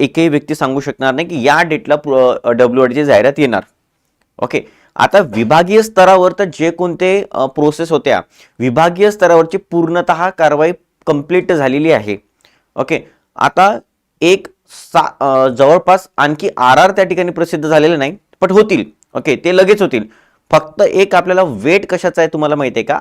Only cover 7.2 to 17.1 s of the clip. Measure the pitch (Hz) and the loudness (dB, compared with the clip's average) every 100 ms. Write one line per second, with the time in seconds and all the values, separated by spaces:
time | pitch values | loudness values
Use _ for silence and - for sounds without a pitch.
7.2 | - - 135 - 151 147 160 151 131 95 | -4 -4 -4 0 -2 -2 -4 -2 0 -2
8.2 | - _ _ - 127 127 170 175 208 208 | -4 _ _ -6 -2 2 0 2 0 2
9.2 | 175 165 165 196 - 170 165 175 175 165 | 2 4 2 -4 -4 -4 -2 -2 -2 -2
10.2 | 185 180 156 147 165 180 _ _ - 147 | -4 0 0 2 -2 -2 _ _ -4 -4
11.2 | 147 180 190 160 135 139 160 127 104 98 | 0 -2 0 -2 0 0 0 0 -2 -10
12.2 | _ _ _ _ _ - 131 156 - _ | _ _ _ _ _ -8 -6 -6 -8 _
13.2 | _ - 139 180 196 233 _ _ _ - | _ -4 -2 2 2 0 _ _ _ -2
14.2 | 165 190 - _ _ - - 165 - - | 0 0 -4 _ _ -20 -4 -2 -2 -4
15.2 | 139 131 135 120 139 180 180 190 - - | -2 0 0 2 4 4 4 0 -2 -4
16.2 | 147 151 202 - 127 135 190 196 180 | -4 -2 -6 0 2 4 4 2 -2